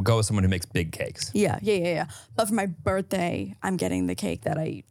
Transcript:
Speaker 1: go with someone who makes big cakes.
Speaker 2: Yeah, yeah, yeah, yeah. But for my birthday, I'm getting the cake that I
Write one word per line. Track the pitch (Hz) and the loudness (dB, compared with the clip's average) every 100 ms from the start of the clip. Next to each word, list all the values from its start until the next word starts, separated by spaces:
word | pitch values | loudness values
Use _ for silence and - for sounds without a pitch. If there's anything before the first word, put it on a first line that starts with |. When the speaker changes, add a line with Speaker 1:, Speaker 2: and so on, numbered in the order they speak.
Speaker 1:
go | 98 113 | 4 4
with | 107 | 4
someone | 104 | 4
who | 92 | 4
makes | 90 - | 2 0
big | 90 82 | -2 -2
cakes. | - 57 - - 208 | -4 -8 -6 -2 2
Speaker 2:
Yeah, | 196 - | 2 2
yeah, | 202 196 | 0 0
yeah, | 175 | 2
yeah. | 160 147 - - - | 0 -4 -8 -4 -2
But | 208 | 0
for | 220 | 0
my | 196 | -2
birthday, | 160 202 190 190 190 175 - 190 - | -2 -2 -2 0 0 0 -2 -6 -4
I'm | 190 180 | -2 0
getting | 180 92 90 | 0 0 0
the | 90 | 0
cake | 90 85 | -2 -2
that | - 156 | -2 -2
I | 160 - - | -2 -6 -10